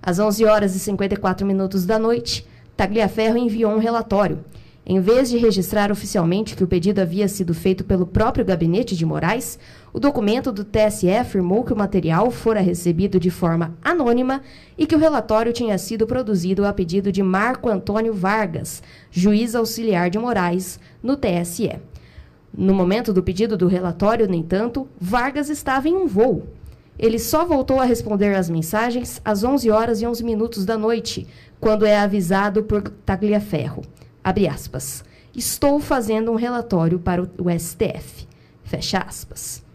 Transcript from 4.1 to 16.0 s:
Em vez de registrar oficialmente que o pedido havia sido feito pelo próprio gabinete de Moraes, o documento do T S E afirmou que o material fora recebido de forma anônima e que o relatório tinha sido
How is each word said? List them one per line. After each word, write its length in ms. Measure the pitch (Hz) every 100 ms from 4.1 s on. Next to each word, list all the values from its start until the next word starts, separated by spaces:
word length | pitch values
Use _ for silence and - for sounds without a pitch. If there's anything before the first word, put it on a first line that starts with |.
| 196 185 156 - - - - -
Em 100 | 190
vez 280 | 185 240 262
de 80 | 240
registrar 560 | 233 190 170 208 202
oficialmente 640 | 202 196 196 165 185 214 -
que 80 |
o 20 | 180
pedido 340 | 185 175 202
havia 280 | 180 185 208
sido 240 | 202 175
feito 320 | 165 190 190
pelo 220 | 190 190 180
próprio 360 | 196 233 254
gabinete 540 | 196 175 165 180 247 175
de 80 |
Moraes, 540 | 165 151 165 233 - - - - -
o 80 | -
documento 500 | 285 285 202 233 269
do 140 | 202
T 140 | 208 220
S 280 | 214 208 180
E 80 |
afirmou 480 | 208 240 196 180 202
que 120 | 247
o 20 | 220
material 540 | 202 190 160 160 240
fora 300 | 240 226 214
recebido 600 | 185 170 175 165 202 190
de 100 | 175
forma 460 | 170 175 165 165 170
anônima 580 | 269 349 240 240 254 269 - - - -
e 80 | 302
que 80 |
o 40 | 220
relatório 540 | 214 285 - 220 233
tinha 240 | 233 233 190
sido 300 | - 220